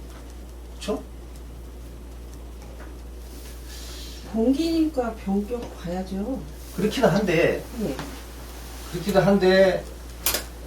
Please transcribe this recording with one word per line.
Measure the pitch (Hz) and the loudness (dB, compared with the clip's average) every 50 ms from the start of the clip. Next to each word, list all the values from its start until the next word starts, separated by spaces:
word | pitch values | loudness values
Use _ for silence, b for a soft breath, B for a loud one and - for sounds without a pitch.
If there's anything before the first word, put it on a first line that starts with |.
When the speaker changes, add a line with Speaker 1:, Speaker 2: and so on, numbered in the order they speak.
| - - - - - - - - - - - - - - - - | -12 -12 -14 -14 -14 -14 -14 -12 -14 -14 -14 -14 -14 -14 -12 -8
Speaker 1:
그쵸? | - - 233 269 - - - - - - - - - - - - - - - - - - - - - - - - - - - - - - - - - - - - - - - - - - - - - - - - - - - - - B B B B B B B B B B B B - 196 | -6 -4 -4 -4 -6 -8 -14 -14 -14 -14 -14 -14 -14 -14 -14 -14 -14 -14 -14 -14 -14 -14 -14 -14 -14 -14 -14 -14 -14 -14 -14 -14 -14 -14 -12 -12 -12 -12 -12 -12 -12 -12 -12 -12 -12 -12 -12 -12 -12 -12 -12 -12 -12 -12 -12 -12 -12 B B B B B B B B B B B B -4 0
Speaker 2:
봉기니까 | 220 226 254 269 285 330 330 330 320 311 302 - 262 247 226 208 | 4 4 6 6 6 4 4 4 4 4 4 2 2 0 0 -2
변격 | - - 196 196 202 208 233 247 240 240 - - - | -4 -2 0 2 2 2 0 -2 -4 -4 -6 -8 -8
봐야죠. | - 170 175 185 185 - 190 190 202 254 269 214 - - - - - - - | -6 -4 -4 -4 -4 -2 -4 -2 -2 -2 -2 -4 -6 -8 -10 -12 -12 -8 -2
Speaker 1:
그렇기도 | - 185 214 - 269 233 196 | 0 0 2 4 6 6 6
한데, | 160 208 220 180 165 165 165 - - - - - - 233 | 6 6 4 4 6 6 6 4 4 2 -2 -6 -6 -4
Speaker 2:
네. | 208 - - - - - - - - - - - - - - - - - - - - - | -2 -2 -2 -4 -6 -8 -10 -12 -12 -12 -12 -12 -12 -12 -12 -12 -12 -12 -12 -12 -10 -8
Speaker 1:
그렇기도 | - 175 156 202 190 196 | -6 -4 0 4 6 8
한데, | 165 196 202 190 185 185 185 190 190 185 175 - - - - - - - - - - - - - - - - - - | 8 8 8 8 8 8 10 10 10 8 6 4 0 -6 -10 -12 -12 -14 -10 -4 0 0 0 0 -2 -6 -12 -12 -12